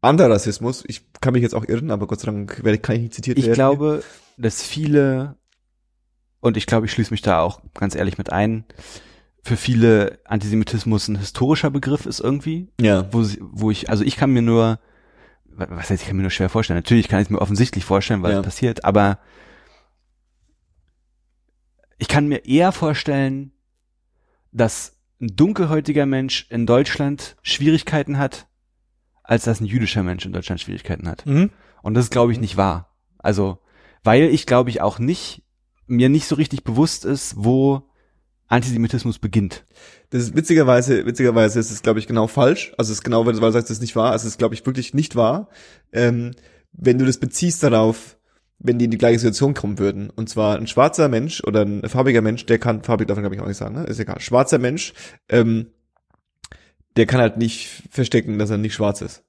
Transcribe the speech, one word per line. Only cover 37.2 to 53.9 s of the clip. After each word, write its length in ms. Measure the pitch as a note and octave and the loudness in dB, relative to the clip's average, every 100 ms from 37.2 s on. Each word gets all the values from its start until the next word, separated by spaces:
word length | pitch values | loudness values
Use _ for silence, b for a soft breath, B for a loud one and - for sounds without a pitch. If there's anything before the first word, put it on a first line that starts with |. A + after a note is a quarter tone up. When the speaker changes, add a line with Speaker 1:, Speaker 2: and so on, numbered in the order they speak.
| - - | -6 -2
Speaker 2:
wo 460 | G#2+ B2+ C#3 C3+ _ _ _ _ _ _ _ | 2 4 4 2 _ _ _ _ _ _ _
Antisemitismus 720 | A#2+ B2 A#2 A2+ B2+ A#2+ A2 | 0 0 -2 0 0 -4 -4
beginnt. 460 | G#2+ A2 G2 - _ b b b b | -2 0 -2 -6 _ b b b b
Speaker 1:
Das 140 | B2+ | -4
ist 120 | A#2 D#3 | -2 -2
witzigerweise, 680 | D#3+ D#3+ C3 B2 B2 A#2 - | 2 4 6 4 4 0 0
witzigerweise 540 | - B2+ A#2 A2 A2+ | 0 2 4 4 2
ist 120 | A2+ | -4
es, 120 | G#2 | -2
glaub 140 | - A2 | 0 0
ich, 100 | G#2+ | 0
genau 200 | A2+ A2+ | -2 0
falsch. 460 | - C3 G3 - - | 2 2 2 -4 -6
Also 140 | A2+ | -4
es 60 | G#2+ | -4
ist 40 | |
genau, 220 | - A#2 A#2 | -2 2 2
weil 80 | |
du 60 | A2 | 2
sagst, 300 | A2+ A2+ A2 | 2 2 -2
es 80 | A2 | -8
ist 40 | |
nicht 140 | A#2+ A#2 | -6 -2
wahr. 180 | A2+ A2+ | 0 0
Es 100 | A2+ | -4
ist, 120 | - | -2
glaub 120 | A#2 | -4
ich, 120 | A2 - | -2 -6
wirklich 280 | C3 A#2+ | -6 -4
nicht 220 | C3+ D3+ A#2+ | -4 -2 0
wahr. 340 | A2+ D3+ G#3+ b b b b | 2 0 -6 b b b b
Ähm, 380 | - A#2+ A#2 A#2+ B2+ b b b | 0 0 0 -6 -12 b b b
wenn 240 | - B2+ B2 | -2 2 4
du 80 | C3 | 2
das 120 | B2+ | 0
beziehst 440 | B2 - F3 D#3+ | -4 -2 -2 0
darauf, 540 | C#3+ A2+ A2 A2+ - _ _ _ _ _ | 2 4 2 0 -8 _ _ _ _ _
wenn 180 | B2 A#2+ | -2 0
die 80 | A#2+ | 0
in 60 | |
die 60 | A2+ | 2
gleiche 220 | A#2 A#2 | 2 4
Situation 340 | B2 G2+ C#3 | 2 0 -2
kommen 260 | C#3 G2+ G2 | -2 -6 -2
würden. 300 | G2 G2 G#2 | -2 -2 -10
Und 180 | - A2 | -10 -8
zwar 280 | - G#2+ G#2 | -2 -2 -2
ein 100 | - | -4
schwarzer 400 | - C#3+ - D3+ | 2 2 4 2
Mensch 340 | A#2 D3 - - | 2 -2 -6 -2
oder 160 | G#2+ | 0
ein 260 | G2+ G#2 A2 | 0 -2 -4
farbiger 340 | B2+ C3 A#2 | 0 2 2
Mensch, 240 | A2 A#2 - | 2 -4 0
der 140 | A#2 | 0
kann, 240 | A#2+ A2 | 0 -4
farbig 240 | - A2+ G#2+ | -2 -2 -2
darf 80 | G#2 | -4
man, 60 | |
glaub 100 | G2+ | -4
ich, 60 | G2 | -6
auch 80 | G#2 | -10
nicht 100 | G2+ | -8
sagen, 180 | G#2 A#2+ | -10 -10
ne? 80 | |
Ist 140 | E3+ | -10